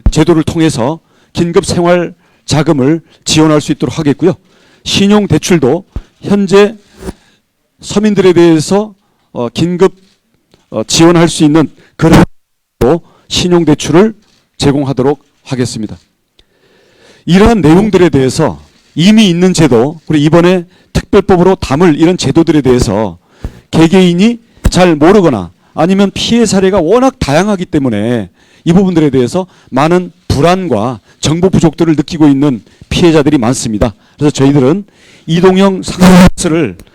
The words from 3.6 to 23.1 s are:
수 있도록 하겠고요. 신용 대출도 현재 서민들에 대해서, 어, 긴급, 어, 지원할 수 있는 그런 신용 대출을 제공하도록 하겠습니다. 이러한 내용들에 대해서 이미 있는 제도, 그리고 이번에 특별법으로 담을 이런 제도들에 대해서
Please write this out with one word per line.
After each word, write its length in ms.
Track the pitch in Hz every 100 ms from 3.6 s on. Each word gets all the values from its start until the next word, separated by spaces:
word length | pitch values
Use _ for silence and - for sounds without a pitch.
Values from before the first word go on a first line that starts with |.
수 100 | -
있도록 260 | 151 147 -
하겠고요. 360 | 147 131 175 - _ _ _ _
신용 440 | - - 196 208 202
대출도 580 | 160 - 175 123 165 - - - _
현재 540 | - 202 190 196 202 220 _ - - - _ _ _ _ _ _
서민들에 540 | - 202 214 196 185
대해서, 600 | 175 170 160 - 196 214 _ _ _ _
어, 180 | 127 117
긴급, 460 | - 170 175 185 - _ _ _ _ _ _ _
어, 140 | -
지원할 460 | - 170 165 175 170
수 140 | -
있는 260 | 151 156 135 - _ -
그런 280 | 160 175 - - _ _ _ - 120 165 _ _ -
신용 380 | - 180 175 151
대출을 480 | 147 - 156 220 - _ _ _ -
제공하도록 680 | 143 139 135 135 131 147 _ _
하겠습니다. 540 | - 123 120 113 104 87 _ _ _ _ _ _ _ _ _ _ _ _ -
이러한 360 | 185 220 226
내용들에 480 | 151 175 214 185 175
대해서 520 | 139 131 135 139 76 - _ _
이미 360 | - 185 220 208
있는 240 | 170 185
제도, 460 | 165 156 117 135 165 -
그리고 180 | 156
이번에 420 | 151 170 175 185 175 _ _
특별법으로 600 | - - 202 - 180 180 190
담을 440 | - 143 180 147
이런 180 | 165 185
제도들에 440 | 135 160 160 151
대해서 560 | 131 123 117 101 104